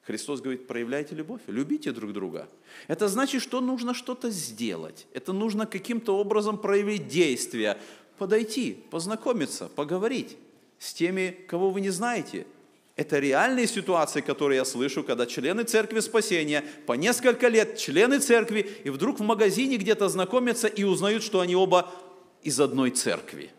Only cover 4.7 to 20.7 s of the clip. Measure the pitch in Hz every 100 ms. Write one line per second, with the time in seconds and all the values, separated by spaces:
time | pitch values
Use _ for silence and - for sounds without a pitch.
4.7 | 85 80 - - 131 - 190 220 208 220
5.7 | 196 185 233 220 196 208 214 208 214 202
6.7 | 196 202 208 139 143 165 120 - 120 107
7.7 | 98 - - - - 196 214 220 269 190
8.7 | 95 - 160 170 220 - 240 135 - 87
9.7 | - 147 185 220 254 113 - - _ _
10.7 | _ - - 170 185 185 180 - 170 190
11.7 | 190 196 180 233 233 143 185 - - -
12.7 | _ _ - 147 147 139 135 220 254 233
13.7 | - 185 175 151 151 143 139 143 135 131
14.7 | 120 139 139 143 120 120 - 135 202 233
15.7 | 220 214 220 214 226 214 175 151 147 139
16.7 | - - 123 185 240 254 233 240 226 214
17.7 | - - 143 240 277 277 233 220 214 196
18.7 | - - 139 202 - 214 226 208 175 269
19.7 | 247 196 214 202 175 180 247 247 233 220